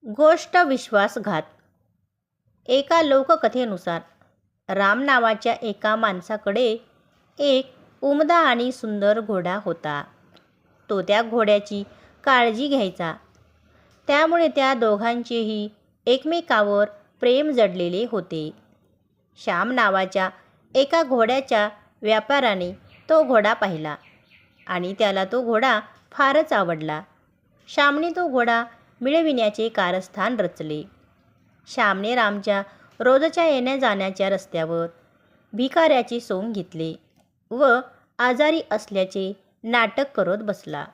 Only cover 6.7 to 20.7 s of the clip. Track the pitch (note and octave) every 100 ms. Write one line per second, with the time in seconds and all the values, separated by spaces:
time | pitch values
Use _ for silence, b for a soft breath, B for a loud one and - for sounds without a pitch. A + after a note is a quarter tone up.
6.7 | A3+ _ _ _ _ _ - C#4+ C4 C4
7.7 | - _ _ C4+ D4 D#4 E4+ D#4 A#3+ B3
8.7 | B3 A3 G#3 G3+ G#3+ G#3 G3 E3+ G3 G3+
9.7 | E3 D3+ C#3+ - _ _ _ _ _ _
10.7 | _ _ G3+ F3 G#3 A#3 A#3 G#3+ G#3 G#3
11.7 | G3+ G3+ b b b - C4 A#3 A3 C#4+
12.7 | C4+ G3 F3+ E3+ D#3+ _ _ _ _ _
13.7 | b b b - C#4+ D#4+ E4+ D#4+ C#4 C4
14.7 | C4 A3 G#3 A#3 A#3+ A#3 A#3 A3 G#3+ G#3
15.7 | _ _ _ - C4 D4 E4+ E4 A#3 G#3
16.7 | G3+ G#3 - _ _ A#3+ B3+ D4+ B3+ G#3
17.7 | F3+ F3 F3+ A#3+ G#3+ E3+ E3 D#3 - _
18.7 | _ _ _ _ _ _ _ - F3 G3+
19.7 | B3+ G#3+ F#3+ F#3+ G3 F#3 - _ _ _